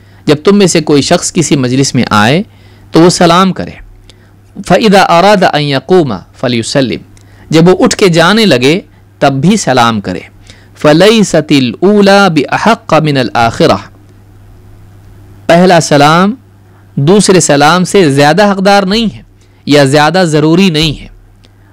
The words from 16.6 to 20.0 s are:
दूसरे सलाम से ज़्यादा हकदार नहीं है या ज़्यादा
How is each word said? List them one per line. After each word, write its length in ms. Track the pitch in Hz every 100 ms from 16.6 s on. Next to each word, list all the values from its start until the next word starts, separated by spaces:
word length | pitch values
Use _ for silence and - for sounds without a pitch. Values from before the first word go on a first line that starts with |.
| - - - -
दूसरे 420 | 143 208 196 185
सलाम 420 | 156 143 147 180
से 280 | 175 202 160
ज़्यादा 400 | 139 143 175 208
हकदार 340 | 196 190 202 190
नहीं 240 | 220 220
है 160 | 110 - _ _ _ -
या 180 | 143 139
ज़्यादा 400 | 147